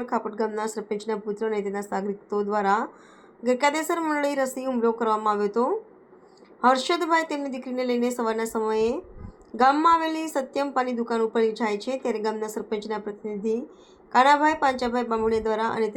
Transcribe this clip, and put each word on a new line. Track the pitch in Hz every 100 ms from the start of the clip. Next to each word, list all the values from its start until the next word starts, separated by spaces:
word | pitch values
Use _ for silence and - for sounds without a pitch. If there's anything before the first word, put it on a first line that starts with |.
| 240
ખાપટ | 233 208 214
ગામના | 214 214 220
સરપંચના | 220 202 208 226 214
પુત્ર | 214 208 220
અને | 214
તેના | 196 202 202
સાગરિતો | 196 202 202 - 208
દ્વારા | 202 208 196 208 285 - - - - -
ગેરકાયદેસર | 240 247 294 302 320 339
મંડળી | 320 294 285 277
રસી | 262 262 262
હુમલો | 247 226
કરવામાં | 226 226 220 214 208
આવ્યો | 208
હતો. | 226 262 440 - - - - - - - -
હર્ષદભાઈ | 233 262 262 339 330 330 320
તેમની | 294 277 254
દીકરીને | 254 254 254
લઈને | 240 240 247
સવારના | 226 220 226
સમયે | 226 220 220 226 302 - - - - -
ગામમાં | 226 254 294 330 339
આવેલી | 320 320 320
સત્યમ | 285 262 277 285
પાની | 254 254 233
દુકાન | 233 226 220
ઉપર | 233 220
જાય | 214 220 202
છે, | 254 262
ત્યારે | 254 220 214
ગામના | 214 214 220
સરપંચના | 202 214 214 214 202
પ્રતિનિધિ | 208 214 208 220 226 294 - - - -
કાનાભાઈ | 233 269 294 302 311 285
પાંચાભાઈ | 254 247 240 226
બામુડિયા | 226 220 220 220
દ્વારા | 220 226
અને | 214 214